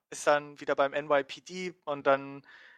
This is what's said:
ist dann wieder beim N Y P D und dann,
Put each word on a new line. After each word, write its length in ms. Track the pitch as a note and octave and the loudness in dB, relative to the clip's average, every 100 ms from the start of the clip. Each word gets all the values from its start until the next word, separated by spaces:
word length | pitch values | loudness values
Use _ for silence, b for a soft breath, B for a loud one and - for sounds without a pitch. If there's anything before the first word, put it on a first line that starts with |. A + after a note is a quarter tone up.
| _ | _
ist 160 | C#3+ - | -2 4
dann 340 | D3 D3 D3 | 4 2 -8
wieder 160 | D3 C#3+ | -2 0
beim 180 | C#3 | 0
N 120 | C#3+ D3+ | 0 0
Y 200 | D3 C#3 | 0 0
P 160 | - | -8
D 320 | - F3+ F#3 E3+ - | -14 -10 -8 -10 -8
und 220 | C#3+ C#3 | -2 2
dann, 380 | C#3 C#3 C#3 - b b | 2 0 -14 -18 b b